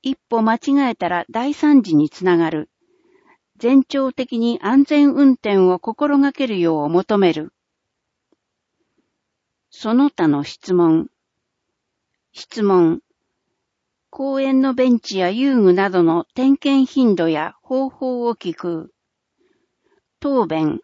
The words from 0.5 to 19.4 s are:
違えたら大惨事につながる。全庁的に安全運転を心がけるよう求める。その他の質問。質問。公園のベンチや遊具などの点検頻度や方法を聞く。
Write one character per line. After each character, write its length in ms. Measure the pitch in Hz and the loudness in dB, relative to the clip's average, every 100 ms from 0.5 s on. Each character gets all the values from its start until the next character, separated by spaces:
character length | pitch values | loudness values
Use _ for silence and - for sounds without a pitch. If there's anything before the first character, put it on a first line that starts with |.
| 233 | -2
違 340 | - 277 269 | 0 0 0
え 40 | 220 | -4
た 120 | 226 | -4
ら 160 | 180 - | -4 -6
大 240 | 226 254 | -8 -8
惨 280 | 294 302 285 | -2 4 4
事 120 | 196 | 4
に 160 | 156 151 | 0 0
つ 140 | - | -2
な 120 | 180 175 | 0 0
が 140 | 165 | 0
る。 180 | 156 - _ _ _ _ _ _ _ _ _ | -4 -10 _ _ _ _ _ _ _ _ _
全 280 | 233 269 | 2 2
庁 280 | 262 277 269 | 2 -4 -4
的 260 | 254 254 233 | -6 -8 -4
に 200 | 233 233 | -4 -4
安 220 | 196 262 | 0 2
全 280 | 285 294 285 | 2 2 2
運 220 | 254 277 | 4 2
転 240 | 254 214 196 | 2 0 2
を 200 | 185 180 | 2 2
心 400 | - 220 294 285 | -6 -6 -2 0
が 140 | 277 | 0
け 140 | - 262 | -2 -4
る 120 | 202 | -2
よ 260 | 170 160 | 0 0
う 40 | 147 | 0
求 300 | 170 196 208 | -2 0 2
め 140 | 185 | 2
る。 200 | 156 160 _ _ _ _ _ _ _ _ _ _ _ _ _ _ _ _ _ _ _ _ _ _ | 0 -8 _ _ _ _ _ _ _ _ _ _ _ _ _ _ _ _ _ _ _ _ _ _
そ 240 | - - | -12 -2
の 160 | 240 285 | 0 0
他 180 | - 165 | 0 -2
の 140 | 143 | -2
質 320 | 147 - - | -6 -14 -4
問。 340 | 180 165 160 - _ _ _ _ _ _ _ _ _ _ _ _ | 0 2 2 -2 _ _ _ _ _ _ _ _ _ _ _ _
質 300 | - - - | -20 -16 -4
問。 380 | 208 185 170 175 _ _ _ _ _ _ _ _ _ _ _ | 0 2 2 0 _ _ _ _ _ _ _ _ _ _ _
公 300 | - 269 269 | -10 -6 -4
園 200 | 269 262 | -2 0
の 140 | 269 | 0
ベ 160 | 254 254 | 0 0
ン 100 | 233 | 0
チ 180 | - 196 | -2 -4
や 120 | 180 | -4
遊 260 | 214 277 262 | -2 0 2
具 160 | 196 | 4
な 160 | 180 196 | 4 2
ど 120 | 180 | 2
の 220 | 165 165 170 | 2 0 -4
点 220 | - 262 277 | -2 0 0
検 360 | 285 277 262 | 0 0 0
頻 220 | - 247 | 0 0
度 140 | 185 165 | 2 0
や 260 | 156 156 - | -2 -6 -10
方 260 | _ 254 269 | _ -6 -6
法 380 | - 262 247 240 | -6 -8 -4 -4
を 80 | |
聞 200 | 220 185 | -6 -8
く。 380 | 160 175 165 - _ _ _ _ _ | -10 -8 -8 -12 _ _ _ _ _